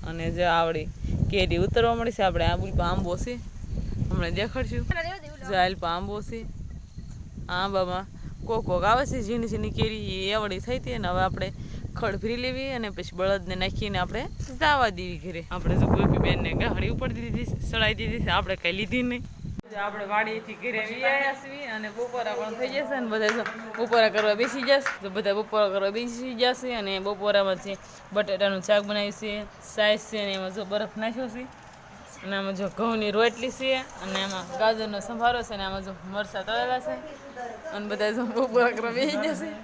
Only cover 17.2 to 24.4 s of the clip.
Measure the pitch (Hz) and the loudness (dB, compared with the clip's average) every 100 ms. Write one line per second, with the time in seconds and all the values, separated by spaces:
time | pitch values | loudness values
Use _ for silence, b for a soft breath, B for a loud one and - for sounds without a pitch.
17.2 | 233 214 220 - - 226 214 214 226 226 | -2 -2 -2 -2 -2 2 2 2 -2 0
18.2 | 185 180 180 190 175 190 208 240 247 247 | 2 2 2 0 0 0 0 2 2 -2
19.2 | 240 - - - - 214 202 208 196 208 | -6 -10 -8 -8 -8 -4 -4 -4 0 2
20.2 | 220 220 220 214 208 214 214 240 262 277 | 2 -2 -8 -8 -4 -2 -4 0 2 2
21.2 | 277 269 277 277 277 220 214 208 240 247 | 2 -2 -8 -10 -8 -6 -8 -6 -4 -2
22.2 | 214 202 214 226 254 269 285 269 233 220 | -2 -2 -4 -4 -2 -2 -2 -2 0 2
23.2 | 214 226 214 - - - 233 233 220 202 | 2 2 -4 -6 -10 -4 2 6 6 6
24.2 | 214 208 | 4 4